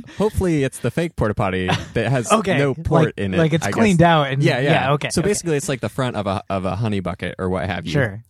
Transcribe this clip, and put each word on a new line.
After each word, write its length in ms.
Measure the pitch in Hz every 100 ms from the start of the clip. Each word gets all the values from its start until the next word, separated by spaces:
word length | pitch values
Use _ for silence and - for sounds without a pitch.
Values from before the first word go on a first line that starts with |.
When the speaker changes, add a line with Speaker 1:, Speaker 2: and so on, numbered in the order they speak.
| - -
Speaker 1:
hopefully 460 | 208 - 185 156
it's 160 | 135 -
the 100 | 120
fake 240 | - 170
porta 200 | - 113
potty 340 | 104 101 92 92
that 420 | - - 120 110
has 220 | 135 110
Speaker 2:
<laughs> 0 |
Okay, 260 | 220 196 156
Speaker 1:
no 160 | 143
port 300 | 127 165 170 117
Speaker 2:
like, 80 | -
Speaker 1:
in 160 | 98
it, 40 | 95
Speaker 2:
like, 140 | 160
it's 120 | 160
Speaker 1:
I 40 | 196
guess. 60 | -
Speaker 2:
cleaned 260 | 214 175
out 240 | 170 160 139
and 100 | 135
Speaker 1:
Yeah, 160 | 160 127
yeah. 120 | 143
Speaker 2:
yeah, 200 | 156 131
okay, 160 | 143 127
Speaker 1:
So 100 | 175
Speaker 2:
okay. 100 | 175
Speaker 1:
basically, 260 | 208 170 143
it's 120 | -
like 120 | 131
the 80 | 104
front 280 | - 127 107
of 100 | 98
a, 160 | 95 -
of 140 | 95
a 100 | 92
honey 240 | 95 113 101
bucket 380 | 90 92 90 -
or 100 | 92
what 160 | 92 95
have 200 | 87 82
you. 60 |
Speaker 2:
Sure, 320 | 151 117 98